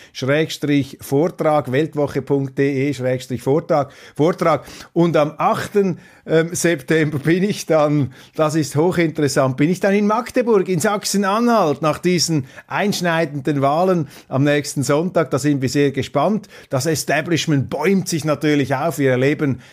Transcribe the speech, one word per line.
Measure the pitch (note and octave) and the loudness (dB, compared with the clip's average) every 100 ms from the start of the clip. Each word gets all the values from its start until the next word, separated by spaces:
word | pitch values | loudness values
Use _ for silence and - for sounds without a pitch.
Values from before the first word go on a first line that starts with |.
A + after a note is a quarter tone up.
| - | -20
Schrägstrich | - C3 D3 D#3+ - D3 C#3+ C3+ - | -6 -2 0 0 -4 0 0 0 -8
Vortrag, | - C#3 F3 - D#3 D3+ B2+ | -2 0 0 0 0 0 0
weltwoche | B2+ D#3+ D3 C#3+ D3 | 0 -2 -2 -2 -2
punkt | C3 C#3+ C3+ C3 | -2 -2 -2 -2
D | C#3 C#3 C#3 | 0 0 -2
E | |
Schrägstrich | B2+ B2+ B2+ - B2 | -2 -2 -4 -4 -6
Vortrag. | - D3 E3 D#3 C3 - - - D3+ F#3 E3 D3 - - - | 0 0 2 0 -2 -8 -10 0 0 2 0 0 -4 -20 -6
Und | - E3+ D#3 | 0 2 2
am | D3 - | 0 0
achten, | E3+ A3 A3+ G3+ G3 - - - - | -2 -2 -2 0 0 -2 -10 -16 -2
ähm, | D#3+ E3+ | 0 0
September | F3 E3+ E3+ - D#3+ D3+ D3 | 0 0 0 0 0 0 -2
bin | - F3 | 0 0
ich | G3+ - | 0 -2
dann, | - D#3+ D3+ D3 C3 - - | 0 2 4 2 0 -6 -10
das | - D#3 D#3+ | -2 0 0
ist | C#3 C#3 | -2 0
hochinteressant, | E3+ E3+ E3 D#3 D3 D3 C3 C3 | 0 2 0 0 0 2 0 2
bin | D3 | 0
ich | F3+ | 2
dann | G3+ | 2
in | G3 G#3 | 2 2
Magdeburg, | A3 A#3 - A#3+ G#3+ F3+ | 0 -2 0 2 2 2
in | F3+ | 0
Sachsen-Anhalt, | G#3 G3+ - G3 G3 G#3 A#3+ A#3 E3+ C#3 | 0 -2 -2 -2 0 0 2 4 2 0
nach | D#3 D3+ | -2 0
diesen | F3+ F3+ - D#3+ C3 - - | 0 0 0 -2 -4 -12 -8
einschneidenden | C#3+ G3+ - F3 E3 E3 C#3+ C3+ C#3+ | -4 -2 -2 0 0 -2 -4 -4 0
Wahlen | C#3 D#3 F#3 F3+ C#3+ - - | 0 2 2 0 -2 -10 -6
am | C3 | 0
nächsten | C#3+ D3 C#3+ - | 2 2 -2 -4
Sonntag. | C3+ D3 F3+ F3 D#3+ | 0 0 0 -2 0
Da | C3+ | 0
sind | C#3+ C#3+ | 0 0
wir | B2+ | 0
sehr | D3 C#3+ | 0 0
gespannt. | C3+ A#2 C#3+ D#3+ G#3 - - - | 0 -4 0 0 -2 -6 -20 -6
Das | C3+ | -4
Establishment | E3 D3+ - D3 E3 E3 - C#3+ G#2 | -2 -2 -2 -2 -2 -2 0 0 0
bäumt | - D#3+ G3 - | -2 0 0 0
sich | F3 D3+ | -4 -2
natürlich | C#3 D#3 D3 C3 | -2 0 0 0
auf. | C3+ E3 D3+ | -2 -2 0
Wir | C3+ | 0
erleben | B2+ C3+ D3+ D3+ B2+ - | 2 2 0 -2 -4 -8